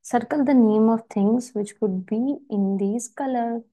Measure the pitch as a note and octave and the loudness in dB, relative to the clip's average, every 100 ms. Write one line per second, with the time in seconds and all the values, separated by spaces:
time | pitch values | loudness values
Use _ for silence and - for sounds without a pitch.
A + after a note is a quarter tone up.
0 | - A#3+ A#3 D4+ C4+ C4 A3 G#3+ A3 A3+ | -2 -4 -2 -2 4 4 6 4 2 2
1 | - G#3 G3+ A#3+ A#3+ G#3 G#3 - G#3+ F#3+ | -2 0 2 0 -2 -8 -8 -4 -4 -2
2 | F#3 G#3+ C4 C#4 _ G#3 G3 G3 G3 A#3 | -4 -4 -2 -4 _ -2 0 0 -2 -4
3 | - - C4+ B3+ A#3 A#3 - | -8 -8 -4 -2 -4 -6 -10